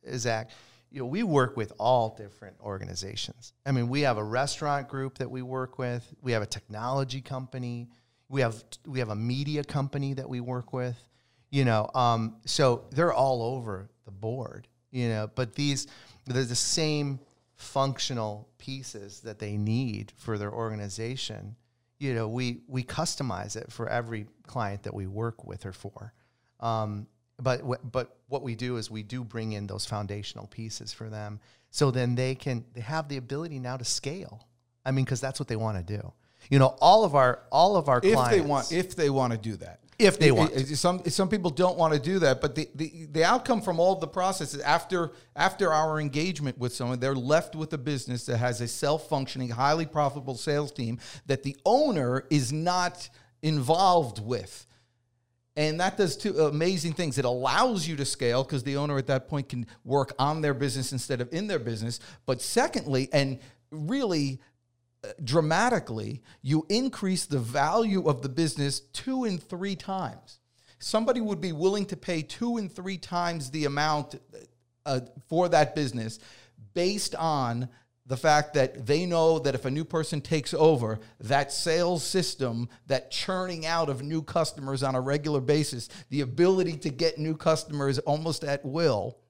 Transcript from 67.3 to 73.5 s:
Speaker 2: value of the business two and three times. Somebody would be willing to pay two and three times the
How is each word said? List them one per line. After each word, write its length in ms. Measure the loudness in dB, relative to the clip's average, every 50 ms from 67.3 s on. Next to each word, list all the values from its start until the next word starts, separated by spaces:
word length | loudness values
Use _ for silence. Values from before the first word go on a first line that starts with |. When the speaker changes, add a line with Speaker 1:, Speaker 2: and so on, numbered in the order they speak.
| -2 -2
Speaker 2:
value 680 | -2 0 0 0 2 4 4 2 2 4 2 2 2
of 140 | 2 0 2
the 80 | -2 -4
business 520 | 0 2 0 0 2 0 -2 -2 -2 -4 -8 _ _
two 300 | -8 -6 -4 -2 -2 -2
and 180 | -2 -4 -4
three 340 | -6 _ -8 -6 -4 -6 -6
times. 640 | -6 -6 -6 -6 -4 -4 -6 -8 -12 _ -20 -20 _ _ _ _ _ _ _ _ _
Somebody 420 | -10 0 0 2 2 2 2 2
would 200 | 0 -2 -2 -2
be 120 | -4 -4 -2
willing 320 | 2 2 2 2 2 -2
to 100 | -4 -6
pay 240 | -8 -4 -4 -4 -4
two 360 | -4 -6 -6 -6 -4 -2 -2
and 140 | -2 -4 -6
three 260 | -8 -10 -8 -8 -8 -8
times 500 | -8 -4 -2 -2 0 0 -2 -4 -6
the 160 | -6